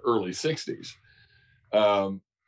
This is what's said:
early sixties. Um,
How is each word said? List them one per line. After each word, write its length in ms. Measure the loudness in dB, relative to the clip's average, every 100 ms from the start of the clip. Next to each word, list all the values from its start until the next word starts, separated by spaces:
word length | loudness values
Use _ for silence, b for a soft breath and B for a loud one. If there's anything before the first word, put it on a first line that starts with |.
| 0
early 280 | 0 -2
sixties. 640 | -4 -4 -4 -8 -10 -12 -18 b b b b b b _
Um, 480 | 4 4 4 0 -6 _ _